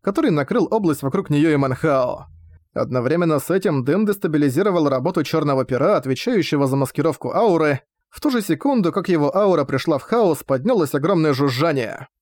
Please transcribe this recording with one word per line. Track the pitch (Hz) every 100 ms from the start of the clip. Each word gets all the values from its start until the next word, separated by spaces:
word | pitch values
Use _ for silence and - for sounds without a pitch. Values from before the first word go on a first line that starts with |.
который | - 202 302
накрыл | 151 135 220 175
область | 220 180 143
вокруг | 139 131 135
неё | 147 160
и | 147
Манхао. | 135 127 160 135 127 - - - - - _
Одновременно | - - 123 123 170 170 147
с | -
этим | 185 190 143 123
дым | 180 214
дестабилизировал | 202 175 151 143 131 208 175 147
работу | 131 131 165
чёрного | 139 160 147 135 123
пера, | 123 160 185
отвечающего | 131 131 - 233 143 147 135
за | 135
маскировку | 131 - 156 143 123
ауры. | 180 180 165 151 135 - _ _
В | -
ту | 302
же | 247
секунду, | 196 160 277 254 175
как | 202 185
его | 165 147 190
аура | 208 170 135
пришла | 135 - 143
в |
хаос, | - 233 202 139
поднялось | - 131 165 240 147 143
огромное | 160 185 156
жужжание. | 135 143 123 165 135 110 - 131 _